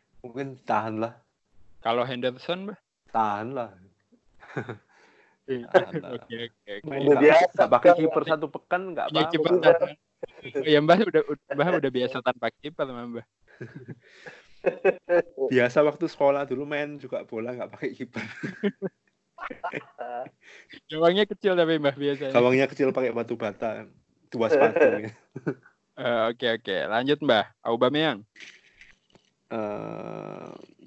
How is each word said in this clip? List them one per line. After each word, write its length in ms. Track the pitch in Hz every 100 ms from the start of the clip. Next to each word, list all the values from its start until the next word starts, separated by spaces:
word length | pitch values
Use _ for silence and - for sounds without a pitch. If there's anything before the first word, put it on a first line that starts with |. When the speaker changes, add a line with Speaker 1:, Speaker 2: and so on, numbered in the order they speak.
| _ - 123
Speaker 1:
mungkin 320 | 123 139 131 -
tahan 340 | 107 110 110
lah. 140 | 113 - _ _ _ - - - 113
Speaker 2:
Kalau 160 | 120
Henderson, 640 | 127 123 127 127 - 180 196
Mbah? 160 | 196 _ _ _ 113
Speaker 1:
Tahan 400 | 107 101 117 135
lah. 160 | 110 90 95 _ _ _ _ _ -
<laughs> 320 | 135 113 110 _ _ _ _ _ _ -
Speaker 2:
Iya. 240 | 123 117
Speaker 1:
Tahan 320 | 185 - 160
lah. 160 | - 120
Speaker 2:
Oke, 320 | - 117 117
oke, 220 | _ - 104
oke. 80 | 151
Speaker 1:
Main 160 | 139 143
Speaker 3:
Udah 0 |
Speaker 1:
nggak, 160 | 135
Speaker 3:
biasa, 240 | 147 160 180
Speaker 1:
nggak 160 | - 110
pakai 220 | 123 175
Speaker 3:
Kang. 60 | 175
Speaker 1:
kiper 220 | 160 156 147
satu 200 | 156 151
pekan, 320 | - - 180 190 143
nggak 100 | -
Speaker 2:
Punya 80 | 156
Speaker 1:
apa-apa. 120 | 160 165
Speaker 2:
kiper 140 | 165 175
tahan. 320 | 160 170 180 - _ _ - - 127 139
Oh, 80 | 156
ya, 140 | 147
Mbah 180 | 156 180 277
udah, 160 | 156 147 143 -
Mbah 160 | 139 165 180
udah 140 | 139
biasa 240 | 123 123 131 127
tanpa 240 | 123 113
kiper 360 | - 151 165 135
sama 160 | 120 120
Mbah. 200 | 117 - _ _ - 117 131 - - _ - - - - - -
Speaker 1:
<laughs> 880 | - 190 175 - 175 - - 131
Biasa 320 | 127 123 151 151
waktu 200 | 147 160
sekolah 400 | - 143 139 139
dulu 160 | 131 147
main 320 | 147 147 147
juga 240 | 131 120 -
bola 240 | 113 120
nggak 240 | 123 98 -
pakai 160 | 127
kiper. 320 | 117 123 113 113
<laughs> 40 | - - 185 202 - 196 - _ _ _ - - - - - - - 120 123 135 _ - - _ - -
Speaker 2:
Gawangnya 400 | 156 170 190 208
kecil 240 | 202 202
tapi, 240 | 180 160 160
Mbah, 160 | 143
biasanya. 400 | 135 143 139 135
Speaker 1:
Gawangnya 320 | 127 123 131 135
kecil 240 | 139 131
pakai 240 | 127 123
batu 240 | 117 113 113
bata, 480 | 110 92 113 110 107 _ _ _ _
dua 160 | 120 113
sepatu, 320 | 147 - -
ya. 320 | 135 107 107 -
<laughs> 40 | _ 135 - 131 - _ _ -
Speaker 2:
Eh, 260 | 127 117 113
oke, 140 | 120 120 113
oke. 200 | 104 90 73
Lanjut, 320 | 113 135 147
Mbah. 240 | 143 107 - _
Aubameyang. 600 | - 117 127 147 160 104 107 - - - _ _ - _ _ _ _ _ -
Speaker 1:
Eh, 960 | 113 107 104 - 55 - 53 52 50 - - - _